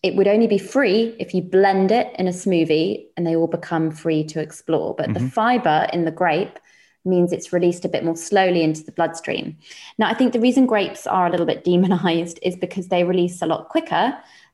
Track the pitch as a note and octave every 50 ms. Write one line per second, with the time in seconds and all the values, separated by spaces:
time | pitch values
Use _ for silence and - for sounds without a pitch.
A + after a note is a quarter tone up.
0 | - F#3 F3+ F#3+ G3 G3 G3+ A3 A#3 A3 G#3 G3 - - - C4 C#4 G#3+ F3+ A3
1 | A3+ A3+ A3+ - F#3+ - - F#3 F3 F#3 F#3 F#3+ G3 G3 F#3+ F#3+ F#3+ F#3+ A3 A#3+
2 | - - - - F#3 F#3 F3+ F3+ - G3+ F#3 E3+ E3 D#3+ D#3 D#3 D#3+ F#3+ G#3+ -
3 | - - _ - F3 E3+ E3 E3 E3 E3 E3 E3 E3 - E3+ D#3+ D#3+ D#3+ D#3+ D#3
4 | - E3+ D#3+ D#3 D#3 D#3 - D#3+ D#3 D#3 - - _ - D#3+ C#3+ - - - -
5 | D#3+ D#3+ G#2+ - A#2+ C3 - A#3 A3 A#3 B3 B3 - E3+ D3+ D#3 - - - F3
6 | E3+ D#3+ D#3+ D#3+ F#3 E3+ D3+ D#3+ G3+ - - - _ _ _ _ _ _ _ _
7 | _ F3+ F#3 F3+ F3 F3 F3+ - - - - F3+ F3 F3 F3 F3 - E3+ F3 -
8 | E3+ E3 E3 E3 - - G3+ G3 F#3+ F#3 F3+ E3+ E3 D#3 D#3 D#3 D#3 - - -
9 | E3 D#3 - - - - - - - - D#3 - _ - - - - - - -
10 | A3 E3+ A3+ - C4 B3 - A#3+ A3+ B3+ A#3 C4+ C4 B3 A#3 G#3 G3 E3+ - -
11 | - - - F#3 F3+ F3 E3+ F3 E3+ D#3+ D#3+ - - F3 F3+ F3 F#3+ F3+ G3 F3+
12 | G3 F3+ E3 E3+ E3+ E3+ E3+ - - F#3 F3+ - - F3+ - G3+ F3 F3+ F#3 F3
13 | F3+ F3 F#3 F#3 F3 F3+ F3 - - D#3+ E3 D#3+ - - - E4 E4 - E3+ D#3+
14 | F#3+ B3 - - - - - - - _